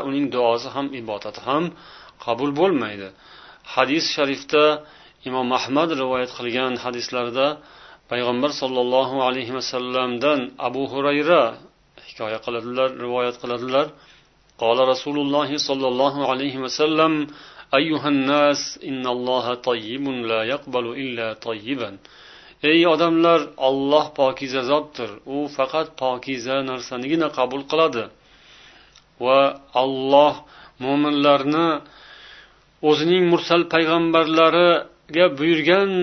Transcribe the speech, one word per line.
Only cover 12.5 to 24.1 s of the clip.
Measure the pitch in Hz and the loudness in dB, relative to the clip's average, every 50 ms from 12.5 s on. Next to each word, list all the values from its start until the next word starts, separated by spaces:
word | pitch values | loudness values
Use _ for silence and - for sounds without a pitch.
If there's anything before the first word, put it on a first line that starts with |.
| 120 117 113 120 123 127 131 131 - - | -6 -6 -6 -6 -2 -2 -2 -2 -2 -4
rivoyat | 120 120 123 123 123 123 120 - | -6 -4 -2 -2 -2 -2 -4 -6
qiladilar. | - 123 120 117 120 123 131 135 151 151 151 - - - - - _ _ _ _ _ _ _ - | -6 -6 -6 -6 -4 0 0 0 0 0 -4 -12 -20 -20 -20 -20 _ _ _ _ _ _ _ -2
Qala | 117 113 117 127 131 | 2 2 4 4 4
Rasululloh | 131 131 127 - 147 143 147 143 143 143 147 147 135 143 147 | 4 2 0 -2 -4 -2 -2 -2 0 0 0 0 -2 -2 -4
sollallohu | - - 139 135 135 131 123 123 135 143 135 143 139 | -4 -4 -2 -2 -2 0 0 2 2 0 0 0 -2
alayhi | 131 127 127 139 143 131 131 | -2 -2 -2 -4 -6 -6 -6
vasallam, | 131 127 - - 151 156 160 156 160 160 160 151 147 143 - - - - - - - - | -8 -6 -2 0 0 2 4 4 4 4 2 0 -4 -6 -10 -16 -20 -20 -20 -20 -6 -2
"Ayyuhan | - 135 156 160 156 139 135 147 143 139 131 | 0 0 2 0 -2 -2 0 0 0 0 2
nas, | 135 147 147 147 147 143 143 - - - - | 2 2 4 4 4 2 0 -2 -8 -12 -12
innalloha | - - 135 131 127 127 123 123 123 127 127 127 117 120 123 123 | -10 -10 -8 -6 -4 -4 -4 -2 -2 -2 0 0 0 -2 -4 -4
tayyibun | - 131 123 117 107 107 120 135 143 139 131 123 117 | -2 -2 -2 -2 -4 -6 -8 -6 -6 -6 -4 -4 -4
la | 113 113 110 110 | -2 -2 -2 -2
yaqbalu | 117 135 143 143 139 127 123 120 117 120 139 | -2 -4 -6 -6 -4 -4 -4 -4 -4 -6 -8
illa | 135 131 123 117 113 110 110 | -8 -8 -6 -6 -6 -6 -8
tayyiban." | - - 120 113 107 101 117 139 131 117 101 98 95 - - - - - - - - - - - _ | -8 -8 -8 -8 -8 -6 -6 -6 -6 -6 -8 -10 -14 -20 -20 -20 -20 -20 -20 -20 -20 -20 -20 -10 _
"Ey | - 147 160 165 170 | 0 4 4 6 6
odamlar, | 175 156 156 170 165 165 165 165 170 170 160 147 143 - | 4 4 4 2 2 2 4 4 4 4 4 2 -2 -4
Alloh | - 135 131 139 135 139 139 147 151 147 147 | -2 0 0 2 0 2 2 2 2 2 0